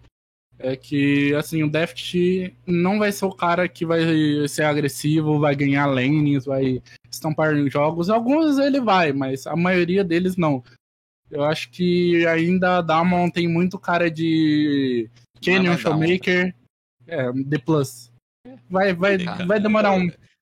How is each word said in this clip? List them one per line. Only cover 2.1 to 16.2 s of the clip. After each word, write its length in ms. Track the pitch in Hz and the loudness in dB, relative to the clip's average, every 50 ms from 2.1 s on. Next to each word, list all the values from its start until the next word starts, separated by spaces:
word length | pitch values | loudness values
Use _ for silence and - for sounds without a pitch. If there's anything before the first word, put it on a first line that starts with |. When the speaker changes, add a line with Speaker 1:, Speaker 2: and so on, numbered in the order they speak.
| - 180 175 180 185 185 185 185 - _ - | -2 0 0 2 0 -2 -4 -8 -12 _ -6
Speaker 1:
não 320 | 180 175 170 175 185 208 214 | -2 0 0 0 0 0 0
vai 120 | 214 202 | 0 -2
ser 140 | 196 - 196 | -2 -2 -4
o 80 | 190 190 | -6 -4
cara 340 | - 180 175 170 175 180 | -2 -2 0 0 0 0
que 200 | 170 - - 175 | -2 -4 -6 -2
vai 140 | 160 165 165 165 165 160 156 156 151 147 147 147 | 0 0 2 2 2 2 2 2 2 0 0 -2
ser 180 | 143 - - 151 | -2 -2 0 0
agressivo, 720 | 151 147 147 143 139 - - - 151 156 160 156 151 151 147 | 0 0 0 -2 -2 -4 -2 -2 0 0 2 2 2 2 2
vai 160 | 151 147 143 | 2 2 0
ganhar 320 | 139 143 139 139 143 143 | 0 0 0 2 2 2
lanes, 580 | 143 135 127 123 135 151 156 147 143 143 139 123 | 0 0 0 0 2 2 2 2 2 0 0 -2
vai 340 | 139 135 135 135 131 127 120 - - - - _ - | -2 -2 -2 0 -2 -2 -4 -8 -14 -20 -20 _ -18
estampar 460 | - - - 160 151 - 156 156 151 | -14 -8 -6 -6 -2 0 0 0 2
em 100 | 147 143 135 | 0 0 0
jogos. 360 | - 147 147 156 165 170 175 | 0 0 0 0 0 -2 -2
Alguns 520 | 190 220 233 233 247 285 320 320 302 277 277 | 0 0 0 0 0 0 2 2 2 2 2
ele 200 | 277 285 269 285 | 2 0 0 0
vai, 320 | 240 214 190 185 170 147 | 0 2 2 2 2 2
mas 360 | 135 139 135 131 135 135 - | 0 -2 -4 -4 -6 -6 -6
a 80 | - 151 | -6 -2
maioria 480 | 165 175 180 190 180 175 165 185 196 202 | 0 0 2 2 2 2 2 0 0 0
deles 340 | 175 165 170 185 185 185 | 0 0 -2 -2 -2 -2
não. 260 | 185 165 151 139 127 - - - _ _ _ _ _ _ _ _ _ _ - | 0 0 0 0 -2 -6 -12 -20 _ _ _ _ _ _ _ _ _ _ -10
Eu 120 | - 143 143 | -6 -2 -2
acho 280 | 151 160 - - - | -2 -2 -2 -6 -10
que 520 | - - 180 180 175 180 175 175 170 170 170 | -6 -2 0 0 2 2 2 2 2 2 2
ainda 500 | 165 165 165 165 175 185 185 185 180 180 | 2 2 2 2 0 0 2 2 2 2
a 40 | 180 170 | 0 0
Damon 480 | 160 156 160 170 180 180 175 175 170 | 2 2 2 2 2 2 2 0 0
tem 160 | - 180 175 | 0 -2 -2
muito 320 | 170 165 165 180 180 202 190 | 0 0 0 0 -2 -4 -6
cara 320 | - - 170 170 175 170 | -4 -2 0 0 0 0
de 1000 | 156 156 165 165 160 160 160 151 151 151 151 147 143 139 135 131 123 117 113 113 _ - _ _ _ - - | -2 -2 -2 0 2 2 2 2 2 2 2 2 0 0 0 0 0 -2 -4 -6 _ -20 _ _ _ -6 -2
Canyon, 140 | 175 185 | 0 2
Speaker 2:
Não, 60 | 190 185 | 2 2
não, 80 | 175 | 2
não. 60 | 170 165 | 0 0
Speaker 1:
Showmaker, 760 | - 175 151 156 160 170 180 185 | 0 0 0 2 2 0 0 0